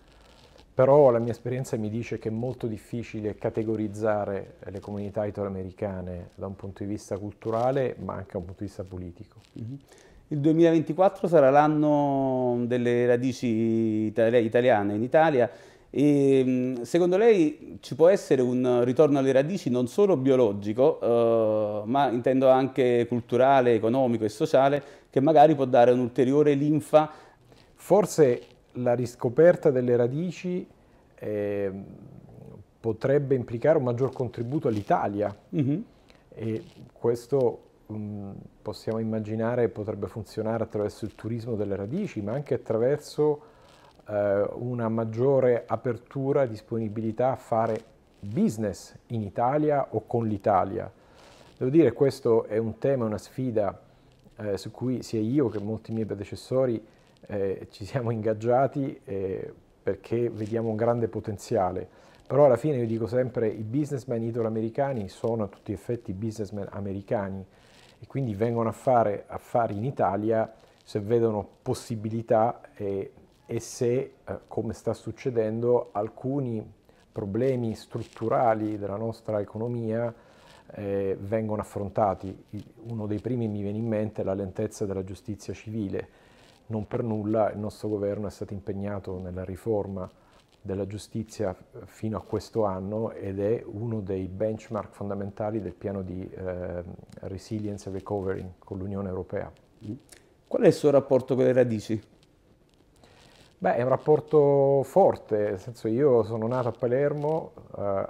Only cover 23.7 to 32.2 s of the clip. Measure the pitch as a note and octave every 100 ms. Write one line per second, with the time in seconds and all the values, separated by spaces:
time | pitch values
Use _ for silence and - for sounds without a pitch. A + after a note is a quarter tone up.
23.7 | A2+ A2 C3 B2+ A#2 G#2+ - D#3 C3+ C#3
24.7 | C#3+ - - _ C#3 C#3+ D3+ C#3 C#3+ C3
25.7 | B2 A#2+ B2 A#2+ C3+ B2+ C#3+ D3 C#3 D3+
26.7 | D3+ - D3+ D3+ - - _ _ - _
27.7 | _ - G3 F3+ - C#3 A#2+ - - _
28.7 | B2 B2 B2 A#2 - B2+ A2+ E3+ F3 D#3+
29.7 | B2+ B2 A#2+ A#2+ C#3 F3+ - F#3 F3+ -
30.7 | _ _ _ _ _ - G#2+ G2+ G2+ G2
31.7 | F#2+ G2 - - -